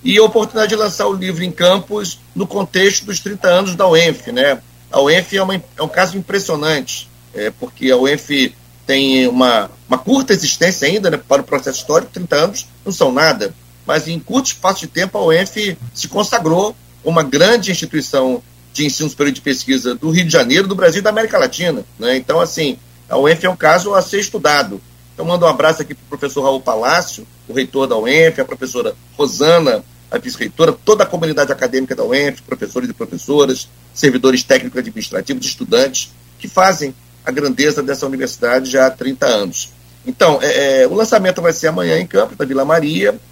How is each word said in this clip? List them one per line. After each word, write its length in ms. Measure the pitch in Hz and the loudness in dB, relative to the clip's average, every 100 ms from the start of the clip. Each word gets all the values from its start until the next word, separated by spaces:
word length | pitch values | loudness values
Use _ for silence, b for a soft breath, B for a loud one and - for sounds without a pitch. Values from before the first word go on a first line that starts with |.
e 140 | - 202 | 4 4
a 60 | |
oportunidade 480 | 214 226 208 220 214 | 6 4 0 -2 0
de 60 | 220 | 0
lançar 300 | 208 - 202 | -2 -2 -2
o 60 | |
livro 320 | 196 185 165 | -2 -4 -4
em 60 | 180 | -6
Campos 680 | 175 175 196 - 208 190 - - | 2 4 4 -2 -8 -8 -12 -12
no 120 | 175 196 | -8 -4
contexto 580 | 202 185 185 196 196 | -4 -2 2 2 2
dos 160 | 202 185 | -6 -8
trinta 280 | 196 202 185 | -8 -2 2
anos 260 | 175 196 | 2 2
da 120 | 175 190 | 0 4
uenf, 420 | 165 170 135 - | 4 4 0 -6
né? 300 | 120 139 131 - - - | 0 0 0 -8 -20 -2
A 80 | - | 0
uenf 360 | 139 175 175 | 4 2 0
é 80 | 196 | -2
uma, 120 | 190 | -2
é 280 | 190 - - | -4 -10 -8
um 60 | 151 | -4
caso 280 | 180 180 190 | -2 -2 -2
impressionante, 920 | - 196 190 156 151 151 127 - - - - | -4 -4 -2 -2 0 -2 -4 -12 -14 -20 -16
é, 160 | - 107 | -8 -8
porque 400 | - 123 - 131 | -8 -16 -4 2
a 80 | 123 | 2
uenf 320 | 135 147 - 139 127 - - - - | 2 -2 -2 -2 -2 -4 -20 -16 -2
tem 420 | 135 135 131 127 | 0 2 2 2
uma, 420 | 123 127 113 101 - - | 4 4 2 -2 -12 -4
uma 120 | 127 | -4
curta 340 | - 269 262 | 0 0 2
existência 560 | 185 151 - 170 185 147 | 0 0 0 -2 0 -2
ainda, 220 | 202 190 | 0 -2
né, 80 | 151 | -4
para 240 | - 139 | 0 0
o 20 | |
processo 360 | 131 139 135 131 | 0 -6 -4 -8
histórico, 320 | - 160 240 | 0 0 0
trinta 220 | - 175 | -12 -2
anos 320 | 196 202 202 - - | 0 0 -2 -14 -14
não 80 | 202 | -10
são 220 | 185 143 | -2 0
nada, 420 | 127 160 208 101 - - - - | 2 2 0 -6 -8 -20 -14 -4
mas 220 | 151 156 | -4 -2
em 100 | 165 | -8
curto 280 | - 247 262 | -2 -2 -2
espaço 340 | - 185 196 | -2 -2 -2
de 60 | 151 | -6
tempo 320 | 175 185 202 | -6 -4 0
a 80 | 175 | 2
uenf 500 | 165 190 214 208 165 120 | 2 0 -6 -6 -8 -12
se 160 | - - | -12 -6
consagrou 680 | 202 208 - 160 170 208 - - - | -4 0 0 0 0 -2 -6 -20 -8
uma 180 | 151 165 | -2 0
grande 480 | 143 139 185 240 185 | 0 2 4 4 0
instituição 720 | 175 143 156 - 139 131 120 - - - | -6 -4 -6 -2 0 0 -2 -8 -20 -14
de 140 | - 151 | -4 -4
ensino 240 | - 156 | -2 -6
superior 240 | - 143 | -2 -2
de 80 | 127 | -2
pesquisa 520 | 147 127 - 131 120 | -4 -4 -2 -2 -2
do 140 | 123 156 | -4 0
Rio 160 | 170 | 0
de 80 | 170 | 4
Janeiro, 340 | 156 120 156 196 | 2 4 2 2
do 80 | |
Brasil 260 | 190 180 180 | 2 2 4
e 40 | |
da 60 | 208 | 0
América 260 | 214 226 196 | 0 0 0
Latina, 480 | 131 - 175 147 - - | 0 0 -4 -4 -8 -6
né? 180 | 117 131 | -2 -2
Então, 240 | 127 160 | 0 0
assim, 380 | 170 - 151 - - - - | 0 -2 -4 -6 -14 -20 -4
a 120 | 131 | 2
uenf 260 | 143 165 | 2 2
é 60 | 185 | 0
um 60 | 175 | 0
caso 380 | 156 175 202 | 2 2 2
a 60 | 196 | 0
ser 180 | 165 196 | 0 -4
estudado. 600 | 196 214 147 147 113 98 - - - | -4 -2 2 2 0 -8 -16 -20 -20
Então, 140 | - 165 | -10 -4
mando 180 | 175 | 2
um 40 | 170 | 2
abraço 340 | 131 156 160 | 4 2 0
aqui 100 | 147 | -6
pro 240 | 139 - 143 | -14 -16 -8
professor 260 | 143 143 | -6 -2
Raul 200 | 135 135 | 0 0
Palácio, 640 | 127 110 123 170 - - - - - | -2 -2 0 0 -2 -14 -18 -20 -6
o 60 | |
reitor 340 | 123 127 135 135 | -4 -4 -2 0
da 120 | 113 | 0
uenf, 400 | 113 151 165 156 | 2 4 4 2
a 60 | |
professora 500 | 131 - 127 123 113 - - - | -6 -6 -8 -6 -6 -8 -18 -4
Rosana, 680 | 143 98 151 170 147 110 - - - | -2 2 4 4 4 0 -4 -20 -8
a 80 | - | -8
vice-reitora, 540 | 127 - 120 - 160 | -8 -10 -10 2 2
toda 320 | 127 - 214 | 2 2 2
a 20 | 190 | 2
comunidade 460 | 175 160 147 139 | 0 -2 0 -2
acadêmica 420 | 139 127 131 131 | 0 -2 -2 -4
da 80 | 127 | -4
uenf, 380 | 110 131 143 127 | -2 0 0 -4
professores 480 | - - 101 127 123 | -10 -8 -6 -6 -8
e 40 | |
professoras, 760 | - 117 - - 147 135 131 - - - | -8 -10 -10 0 2 2 0 -8 -20 -20
servidores 500 | - 143 123 127 127 | 0 2 4 2 2
técnicos 360 | - 131 123 127 | 2 2 2 -8
administrativos, 680 | 113 107 - 92 98 127 120 | -8 -10 -8 -8 -6 -6 -8
estudantes, 640 | - 101 117 135 131 - - - _ | -8 0 2 2 -2 -10 -16 -20 _
que 100 | 202 | -4
fazem 460 | - 190 180 143 - - - | 2 2 2 -6 -10 -20 -12
a 60 | - | -6
grandeza 520 | 131 143 127 147 147 | -4 -2 0 0 0
dessa 240 | 135 135 139 | -4 -4 -6
universidade 640 | 131 127 - 120 127 131 | -4 -6 -2 0 0 0
já 160 | 135 131 | 2 2
há 40 | |
trinta 360 | 131 127 131 139 | 2 -6 -2 0
anos. 460 | 110 95 - - - - - 127 | 0 -2 -8 -12 -16 -20 -14 -12
Então, 340 | - 175 143 | 0 2 2
é, 400 | 143 127 139 135 | 0 0 2 4
é, 40 | 127 | 4
o 80 | |
lançamento 480 | 196 220 220 185 180 | 2 2 2 2 0
vai 100 | 170 | -2
ser 160 | 165 160 | 0 -2
amanhã 300 | 175 170 165 | 0 0 0
em 80 | 180 | 2
Campos, 300 | 98 110 - | 0 0 -4
na 60 | |
Vila 200 | 139 135 | -4 -2
Maria. 560 | 139 165 151 175 202 226 - | 2 2 2 0 0 -2 -14